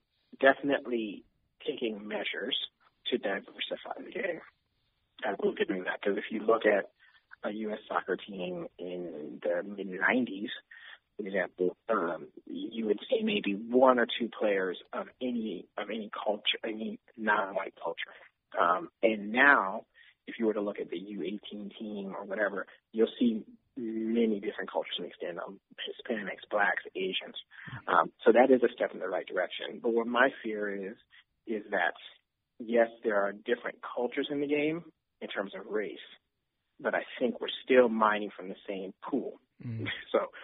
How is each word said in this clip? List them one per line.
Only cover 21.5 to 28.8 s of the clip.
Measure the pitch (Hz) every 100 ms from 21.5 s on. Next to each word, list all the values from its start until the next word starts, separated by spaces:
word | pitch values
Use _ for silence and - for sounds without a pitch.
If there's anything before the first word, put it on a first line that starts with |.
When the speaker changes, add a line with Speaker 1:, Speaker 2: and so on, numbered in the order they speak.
| 104 202 -
Speaker 1:
team | - 208 196 95
or |
whatever, | 101 101 101 101 - - _
you'll | 110 113 -
see | - 220 - - _ -
many | 113 110 110 117 113 104
different | 104 - 95
cultures | - - -
mixed | 90 -
in, | 87 85
um, | - - _ -
Hispanics, | - - - 113 98 - -
blacks, | 104 101 - - 92
Asians. | 95 95 - - - - - - -
Um, | 90 82 -
so | -
that | 113 131
is | 127
a | 156
step | -